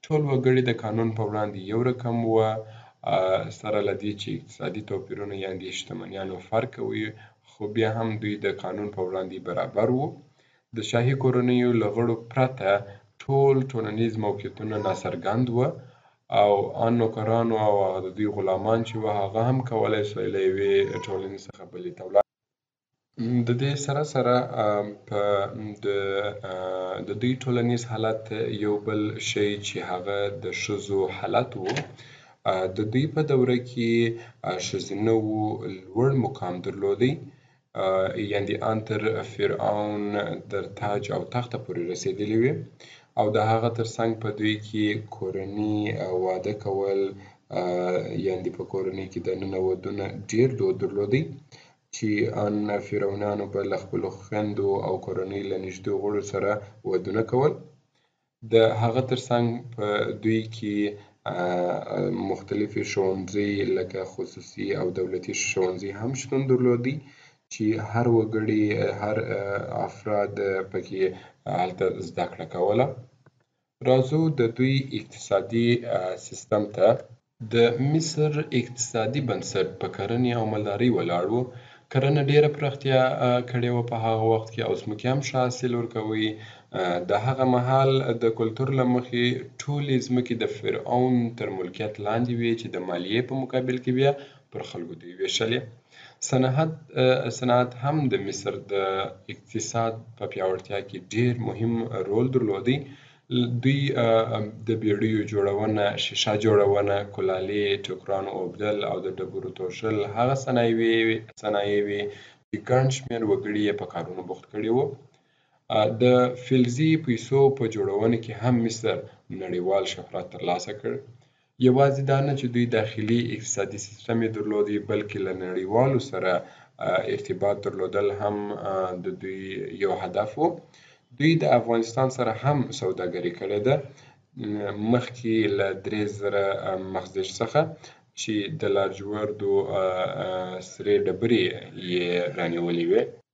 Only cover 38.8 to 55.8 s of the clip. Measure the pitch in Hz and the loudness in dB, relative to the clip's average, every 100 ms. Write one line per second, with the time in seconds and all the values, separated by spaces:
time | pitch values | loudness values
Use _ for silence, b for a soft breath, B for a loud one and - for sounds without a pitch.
38.8 | 107 104 107 110 110 - 101 85 104 104 | -2 -2 -2 -2 -6 -2 -2 0 0 0
39.8 | 104 104 104 104 104 101 - 101 92 - | -2 -2 -2 -2 -2 -6 -6 -6 -6 -6
40.8 | 104 104 101 104 - 123 120 - - 87 | -4 -4 -2 -4 -2 -4 -4 -8 -6 -6
41.8 | 87 87 - 95 104 113 123 156 - B | -4 -4 -4 -4 0 2 2 0 -6 B
42.8 | B B B - 107 104 107 113 117 113 | B B B 0 2 2 4 4 2 0
43.8 | 113 - 113 113 110 104 107 107 107 110 | -4 0 0 0 -4 0 0 0 -4 0
44.8 | 104 107 - - 95 95 98 101 107 107 | 0 0 -6 -8 -6 -4 -6 -2 0 0
45.8 | 104 - 95 90 92 92 101 104 101 98 | -2 -4 -2 0 0 0 -2 -4 -2 0
46.8 | 98 98 98 98 95 B _ - 90 90 | 0 2 0 -4 -16 B _ -4 -2 0
47.8 | 90 90 - - 95 92 90 87 90 95 | 0 0 -2 -2 -2 -2 -4 -6 -6 -4
48.8 | 95 95 95 - 95 92 95 95 92 90 | -4 -6 -8 -6 -4 -4 -4 -2 0 -2
49.8 | 98 101 95 - - 107 131 - 95 92 | -4 -6 -6 -8 -4 2 2 4 0 0
50.8 | 95 98 101 127 160 - - B B B | -2 -2 2 2 0 -8 -18 B B B
51.8 | _ - 110 104 113 - 104 104 104 101 | _ -6 -2 0 0 0 -2 0 0 -2
52.8 | - 104 101 101 104 104 98 98 98 95 | -2 -2 -2 -2 -2 -2 -2 -4 -2 -4
53.8 | - 101 98 92 - 107 107 98 98 98 | -4 -4 -4 -8 -6 -4 -2 0 0 0
54.8 | 104 92 - 92 95 101 98 92 95 92 | -2 -4 -4 -6 -4 -6 -4 -6 -6 -8